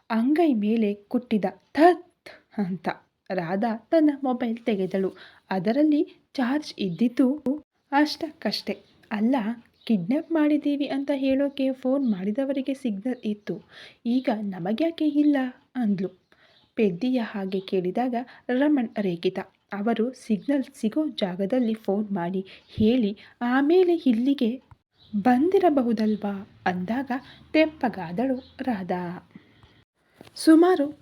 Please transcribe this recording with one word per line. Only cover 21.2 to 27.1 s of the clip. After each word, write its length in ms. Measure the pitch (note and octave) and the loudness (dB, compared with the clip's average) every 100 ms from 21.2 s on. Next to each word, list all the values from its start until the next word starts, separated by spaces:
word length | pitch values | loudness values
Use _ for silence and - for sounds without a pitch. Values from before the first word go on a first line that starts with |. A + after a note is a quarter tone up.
| F#3+ F3+ G3 B3+ A3+ | -6 -4 -2 0 0
ಫೋನ್ 360 | A3 - G3 G#3 | -2 -2 -4 -2
ಮಾಡಿ 360 | G3 F3 F#3+ F#3+ - _ - | -4 -4 -6 -8 -16 _ 0
ಹೇಳಿ, 400 | A3 B3+ G3+ G#3+ - _ | 2 4 0 -4 -14 _
ಆಮೇಲೆ 560 | A#3+ B3+ C#4+ F4+ F4+ E4+ | -2 0 4 4 4 4
ಇಲ್ಲಿಗೆ 640 | C4+ A3 B3+ C#4 A3+ C4 - - _ _ _ G#3+ | 2 2 2 0 0 -2 -12 -20 _ _ _ 0
ಬಂದಿರಬಹುದಲ್ವಾ?" 1300 | B3 B3 E4+ G4 F4+ C#4 A#3 A3 G#3+ G#3 G#3 G3 G3+ - - | 2 4 4 4 4 4 2 0 0 0 -4 -8 -12 -6 -4
ಅಂದಾಗ 440 | F3+ F#3 A#3+ C4 | -4 -4 -4 -4